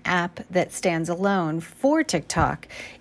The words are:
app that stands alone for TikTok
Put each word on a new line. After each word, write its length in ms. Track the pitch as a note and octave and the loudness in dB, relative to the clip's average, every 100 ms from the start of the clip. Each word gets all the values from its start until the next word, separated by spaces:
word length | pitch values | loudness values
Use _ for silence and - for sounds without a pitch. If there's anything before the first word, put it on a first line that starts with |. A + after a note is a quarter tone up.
app 360 | - F3+ F3 - - | 0 0 0 -4 -2
that 200 | F3+ D#3+ | 0 0
stands 380 | - F#3+ E3 E3 | 0 0 0 -2
alone 520 | E3+ G3 G3 E3 D#3+ | 0 0 2 0 -2
for 420 | - - C4+ D#4 | -6 0 2 2
TikTok 680 | D#4 E3+ - - D3+ - - - - - | 2 0 -2 0 0 0 -10 -16 -16 -8